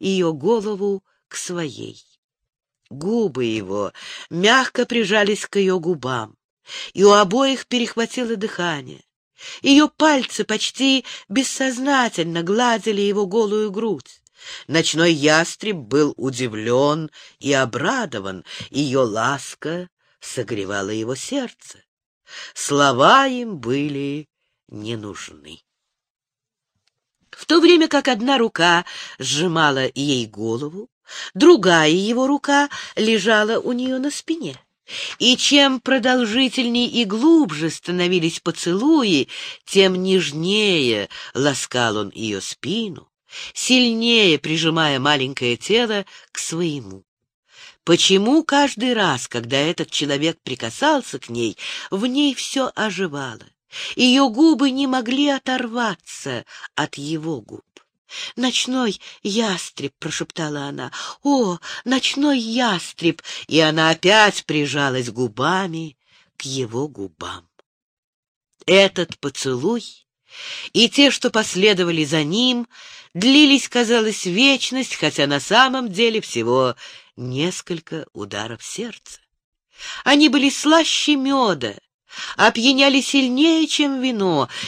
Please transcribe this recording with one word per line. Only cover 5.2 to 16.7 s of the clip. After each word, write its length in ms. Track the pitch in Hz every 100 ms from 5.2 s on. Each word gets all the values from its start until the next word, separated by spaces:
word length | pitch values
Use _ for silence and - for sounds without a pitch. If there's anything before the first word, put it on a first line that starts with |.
| 202 202 -
к 100 | 202
ее 220 | 185 185
губам, 580 | 165 156 131 120 107 _ _ _ - - -
и 100 | -
у 80 | 202
обоих 540 | 208 196 240 269 254 -
перехватило 680 | 247 233 233 226 254 233
дыхание. 680 | 214 208 - 175 147 127 71 _ _ _ _ - -
Ее 260 | 262 277 302
пальцы 560 | - 311 277 - -
почти 600 | 208 214 - - 269 269 - - -
бессознательно 1120 | 220 254 - 262 240 277 269 233 - 165 170
гладили 580 | 170 214 247 220 220 202
его 260 | 202 202 190
голую 440 | 226 202 214 214
грудь. 500 | 190 226 143 - - _ _ - - -
Ночной 460 | 160 160 151 170
ястреб 640 | 151 147 160 170 - 214 180
был 360 | 107 139 147 -
удивлен 920 | 131 120 123 107 110